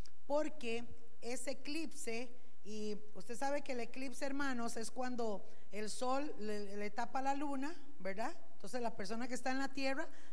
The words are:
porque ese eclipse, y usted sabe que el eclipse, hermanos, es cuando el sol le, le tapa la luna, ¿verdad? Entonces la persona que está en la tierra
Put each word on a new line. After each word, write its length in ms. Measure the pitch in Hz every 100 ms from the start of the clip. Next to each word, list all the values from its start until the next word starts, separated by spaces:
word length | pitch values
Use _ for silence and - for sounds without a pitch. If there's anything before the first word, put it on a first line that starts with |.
| - - -
porque 560 | 285 302 - 233 233 233 - - -
ese 300 | 226 262 -
eclipse, 800 | 262 - 302 302 - - 226 247 247 - -
y 340 | 196 214 214 202 -
usted 220 | 185 180 233
sabe 260 | 277 285
que 100 | 285
el 80 | 247
eclipse, 440 | 233 269 269 240
hermanos, 520 | 277 277 277 240 233 -
es 160 | -
cuando 520 | 247 254 240 226 196 - - -
el 180 | 202 214
sol 420 | - 254 269 294 -
le, 380 | 214 208 202 202
le 140 | 208
tapa 300 | 202 233 269
la 120 | 269
luna, 400 | 277 294 269 285 349 - -
¿verdad? 380 | 185 190 247 349 -
Entonces 280 | - 190 247
la 140 | 233
persona 320 | 196 190 226 254
que 80 |
está 160 | 254 262
en 80 | 262
la 100 | 269
tierra 400 | 277 269 269 330 - -